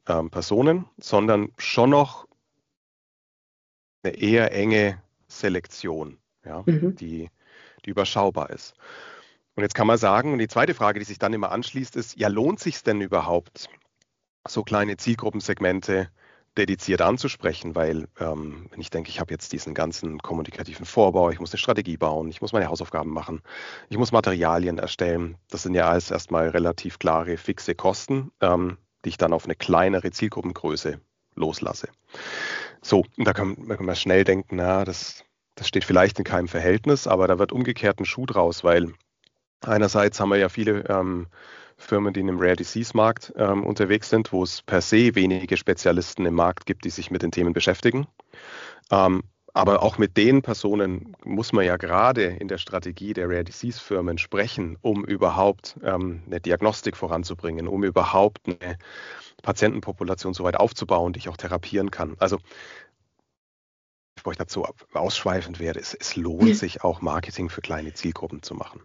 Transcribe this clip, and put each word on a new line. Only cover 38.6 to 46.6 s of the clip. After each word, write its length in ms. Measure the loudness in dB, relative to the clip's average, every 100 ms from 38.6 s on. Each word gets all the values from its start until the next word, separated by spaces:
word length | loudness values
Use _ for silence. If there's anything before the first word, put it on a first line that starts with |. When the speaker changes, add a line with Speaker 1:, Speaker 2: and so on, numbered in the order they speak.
Speaker 1:
weil 300 | 4 4 2 -6 _ _ _ _ _ _
einerseits 580 | 0 2 2 4 2 2
haben 100 | 2
wir 80 | 2
ja 120 | 2
viele, 320 | 0 0 0 0
ähm, 380 | 0 0 -4 -8 -16 -20 -20 -20 _
Firmen, 360 | -2 0 0
die 80 | -2
in 60 | -2
dem 120 | 2
Rare 160 | 2 2
Disease 400 | -2 -6 -2 2
Markt, 380 | 4 2 -6 -2
ähm, 280 | 0 2 0
unterwegs 440 | 0 2 0 2
sind, 220 | 0 2
wo 120 | 0
es 180 | -2 -4
per 200 | 0 0
se 340 | 4 6 6 6
wenige 420 | 4 2 0 -2
Spezialisten 680 | 0 2 4 2 0 -2 0
im 100 | 2
Markt 300 | 2 0